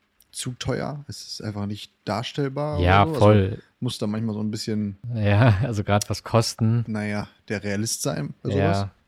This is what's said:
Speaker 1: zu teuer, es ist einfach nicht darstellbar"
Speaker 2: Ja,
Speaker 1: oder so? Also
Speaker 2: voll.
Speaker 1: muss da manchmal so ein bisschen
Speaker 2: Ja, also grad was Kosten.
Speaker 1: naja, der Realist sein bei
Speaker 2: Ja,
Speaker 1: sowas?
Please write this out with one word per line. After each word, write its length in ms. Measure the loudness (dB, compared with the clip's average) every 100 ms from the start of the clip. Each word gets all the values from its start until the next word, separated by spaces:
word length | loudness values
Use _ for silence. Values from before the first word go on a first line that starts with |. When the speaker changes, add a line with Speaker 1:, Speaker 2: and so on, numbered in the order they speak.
| _ _ _
Speaker 1:
zu 200 | -12 -10
teuer, 520 | -8 -6 -4 -4 -8 -12
es 180 | -16 -14
ist 160 | -10
einfach 240 | -8 -6 -6
nicht 260 | -8 -12 _
darstellbar" 760 | -6 -4 -4 -4 -4 -4 -4 0
Speaker 2:
Ja, 120 | 4
Speaker 1:
oder 100 | 6
so? 140 | 4 6
Also 200 | 6 6
Speaker 2:
voll. 260 | 4 -4 -12 _
Speaker 1:
muss 180 | -6 -4
da 80 | -4
manchmal 280 | -4 -4
so 60 | -4
ein 80 | -4
bisschen 440 | -4 -4 -2 -4 -6 -8
Speaker 2:
Ja, 440 | 0 4 6 6 6
also 200 | 2 -2
grad 240 | 0 0 0
was 120 | -6
Kosten. 640 | 0 2 2 0 0 2 -2
Speaker 1:
naja, 420 | -4 -4 -4 -8 _ _
der 140 | -6
Realist 400 | -4 -2 -2 -4
sein 320 | -4 -4 -6 -8
bei 80 | -4
Speaker 2:
Ja, 0 |
Speaker 1:
sowas? 360 | 0 2 0 -2 -8